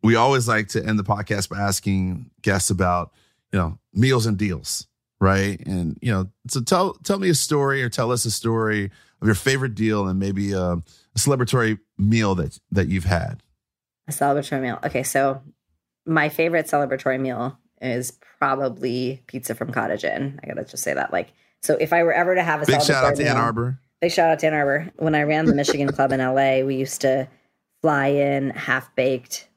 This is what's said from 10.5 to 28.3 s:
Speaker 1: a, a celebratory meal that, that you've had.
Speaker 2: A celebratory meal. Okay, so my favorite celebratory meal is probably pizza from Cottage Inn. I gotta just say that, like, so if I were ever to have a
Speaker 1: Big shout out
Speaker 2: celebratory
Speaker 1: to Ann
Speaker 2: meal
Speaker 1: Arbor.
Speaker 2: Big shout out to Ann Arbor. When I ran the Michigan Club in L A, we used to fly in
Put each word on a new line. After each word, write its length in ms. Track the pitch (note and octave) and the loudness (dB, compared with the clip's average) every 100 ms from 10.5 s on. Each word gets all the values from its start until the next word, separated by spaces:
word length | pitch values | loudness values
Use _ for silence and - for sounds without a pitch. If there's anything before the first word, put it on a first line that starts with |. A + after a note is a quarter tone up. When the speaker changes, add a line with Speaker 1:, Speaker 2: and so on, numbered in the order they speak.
Speaker 1:
a, 200 | G2 F2+ | -2 -2
a 100 | F2 E2+ - _ - | -4 -6 -18 _ -4
celebratory 600 | - C3+ A#2+ C3 A2+ G#2+ _ _ | 0 0 2 2 2 -2 _ _
meal 380 | G2+ A2+ G#2+ | 2 4 2
that, 240 | F#2 D2+ - _ | 0 -2 -6 _
that 160 | F#2+ F2+ | 0 0
you've 160 | F#2+ | 0
had. 380 | F2 F2+ E2 - _ _ _ _ _ _ - | 0 0 -2 -8 _ _ _ _ _ _ -12
Speaker 2:
A 40 | |
celebratory 480 | - C#3+ C#3+ C#3+ C#3 | -2 2 0 -2 -4
meal. 180 | C3 A2+ | -4 -4
Okay, 180 | - B2+ | -4 -4
so 360 | C3 C#3 C#3 C3+ - _ _ _ _ _ | -2 0 0 -2 -10 _ _ _ _ _
my 240 | - D#3+ D3+ | -2 0 0
favorite 380 | - E3 E3 D#3 | 0 0 2 0
celebratory 520 | D3+ C#3+ C3+ C3+ C3 | 0 0 -2 -2 -2
meal 400 | C3 A#2+ B2 C3+ _ _ | -2 -4 -6 -8 _ _
is 320 | B2+ A#2+ B2+ - _ _ | -6 -4 -6 -12 _ _
probably 840 | C#3+ C3+ C3+ G2+ B2+ B2 B2 C3 - | -2 0 -2 -2 -4 -2 -4 -6 -10
pizza 280 | C3 B2 | -12 -8
from 180 | A#2 - | -6 -4
Cottage 320 | A#2 G#2+ - | -4 -2 -2
Inn. 340 | - - C#3 C#3 | -2 -4 -6 -8
I 60 | - | -10
gotta 160 | - | -10
just 180 | - - | -10 -8
say 100 | - | -4
that, 200 | C2+ C#2 | -4 -2
like, 200 | F2 - _ _ _ | -4 -6 _ _ _
so 120 | - D3+ | -2 0
if 140 | D#3 | 2
I 80 | E3+ | 2
were 100 | E3+ | 4
ever 220 | E3+ F3 | 4 2
to 80 | F#3 | 2
have 200 | E3+ D3+ | 2 0
a 40 | D3 | 2
Speaker 1:
Big 160 | C#3 | 2
shout 220 | C#3+ C#3+ | 4 4
out 100 | B2+ | 4
Speaker 2:
celebratory 20 | C#3+ | 2
Speaker 1:
to 120 | D3 | 2
Ann 60 | B2 | 2
Speaker 2:
meal 80 | |
Speaker 1:
Arbor. 340 | A#2 A2+ A#2+ C3 _ _ | 2 0 -4 -4 _ _
Speaker 2:
Big 100 | E3+ | -2
shout 180 | E3+ E3 | 4 4
out 80 | D#3+ | 4
to 60 | D#3 | 2
Ann 60 | |
Arbor. 380 | D#3 C#3+ C#3 E3 - | 2 0 0 -4 -4
When 180 | D#3+ | 0
I 80 | D3+ | 2
ran 240 | D3 D#3 D#3+ | 2 2 2
the 80 | |
Michigan 340 | C#3+ C#3+ C#3+ C#3 | 2 2 0 -2
Club 240 | C#3+ C3+ | 0 0
in 80 | C3 | 2
L 180 | C3 C3 | 0 2
A, 240 | C#3 C3 | 2 2
we 140 | C3+ C3 | 0 -2
used 240 | C3+ - | -4 -2
to 260 | C#3 C3 C3 _ _ _ _ _ | 0 0 -2 _ _ _ _ _
fly 280 | D#3+ C#3+ C#3 | 0 2 2
in 420 | C#3+ C#3+ | 2 0